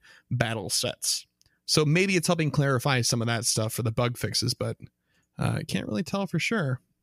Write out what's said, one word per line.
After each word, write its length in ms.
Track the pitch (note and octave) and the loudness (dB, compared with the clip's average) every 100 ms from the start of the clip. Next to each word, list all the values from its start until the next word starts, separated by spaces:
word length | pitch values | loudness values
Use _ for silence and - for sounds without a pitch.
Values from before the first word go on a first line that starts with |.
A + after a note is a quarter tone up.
| - - - | -12 -20 -6
battle 400 | B2 A#2 A2+ F2 | -2 0 -2 -4
sets. 560 | - A#2 - - - - _ _ _ - | -2 -2 -4 -4 -4 -6 _ _ _ -2
So 180 | - | 2
maybe 320 | D3+ E3 G3 F#3 | 4 4 4 2
it's 120 | D#3 | 2
helping 240 | E3+ D#3 | 2 2
clarify 500 | D3 C#3 C3 D3 C3 | 2 2 2 2 2
some 200 | A#2 A#2+ | 2 0
of 60 | A2+ | 0
that 180 | A#2 G2 | 0 0
stuff 280 | - A2 | 0 0
for 80 | - | -2
the 100 | A#2 | -2
bug 260 | A2 A#2+ B2 | 0 -2 -2
fixes, 360 | G#2+ - A#2 | -4 -2 -2
but, 240 | A#2+ A2+ A2 - _ _ _ _ - | -2 -4 -6 -12 _ _ _ _ -4
uh, 160 | - A#2+ | -2 -2
I 40 | |
can't 240 | D#3 - - | -4 -6 -4
really 160 | G#3 | -4
tell 240 | F#3 G3 G3 | -2 -4 -2
for 100 | E3 | -2
sure. 400 | - A3+ C#3+ B2+ _ _ | 0 0 0 -4 _ _